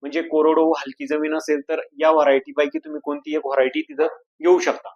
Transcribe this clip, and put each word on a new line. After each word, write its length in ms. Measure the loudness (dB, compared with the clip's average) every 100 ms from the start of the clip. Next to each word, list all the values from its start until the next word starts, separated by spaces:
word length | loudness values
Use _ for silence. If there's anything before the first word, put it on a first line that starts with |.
म्हणजे 200 | -6 -6
कोरडवाहू 500 | -2 0 2 4 2 0
हलकी 300 | -4 -12 -6
जमीन 280 | -4 -4 -6
असेल 260 | -2 -4 -2
तर 100 | -8 -8 0
या 120 | 2
व्हरायटी 400 | 4 4 4 0
पैकी 260 | -2 -2 -2
तुम्ही 200 | -10 -10
कोणती 320 | -8 -10 -6 -6
एक 100 | -2
व्हरायटी 360 | 0 0 0
तिथं 260 | -8 -2 -2 -4 _ _
घेऊ 180 | 4 4
शकता. 300 | 4 -4 -6